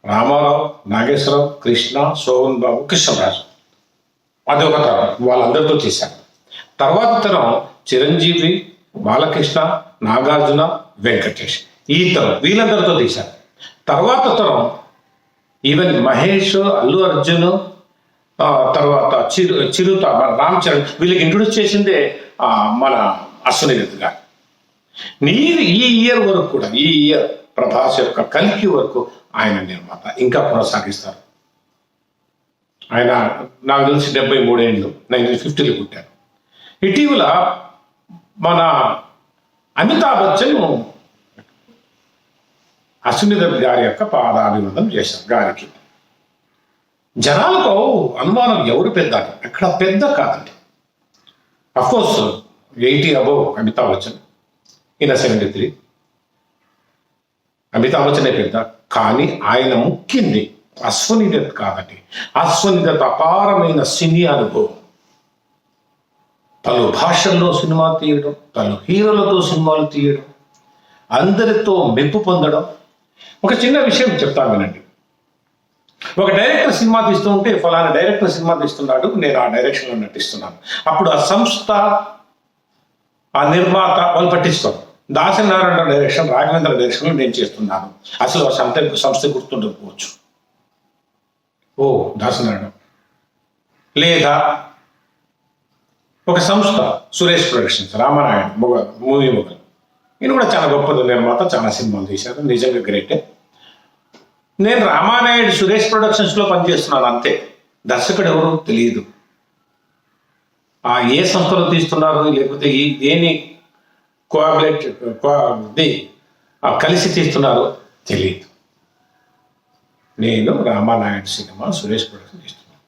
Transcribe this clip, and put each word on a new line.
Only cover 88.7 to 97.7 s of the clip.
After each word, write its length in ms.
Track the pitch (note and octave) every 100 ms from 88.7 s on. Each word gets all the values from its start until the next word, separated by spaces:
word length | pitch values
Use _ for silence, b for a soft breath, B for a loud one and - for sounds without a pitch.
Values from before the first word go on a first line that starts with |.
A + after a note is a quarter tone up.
| D#3 D3
సంస్థ 320 | - C3+ - C#3+
గుర్తుండకపోవచ్చు. 800 | C3 - B2 G#2+ - G2 - - - _ _ _ _ _ _ _ _ _ _ _ _ _ _ _ -
"ఓ, 360 | C3+ A#2+ - G#2
దాసనారాయణ." 540 | A#2 B2+ A2+ G2 G2+ _ _ _ _ _ _ _ _ _ _ _ _ C#3+
లేదా 680 | E3+ E3 C#3+ D3+ D3 D3 - _ _ _ _ _ _ _ _ _ _ _ _ _ _ _ -
ఒక 100 | F3
సంస్థ, 600 | E3 G3+ G3+ - - - -
సురేష్ 400 | - F3 E3 -
ప్రొడక్షన్స్, 440 | B2 -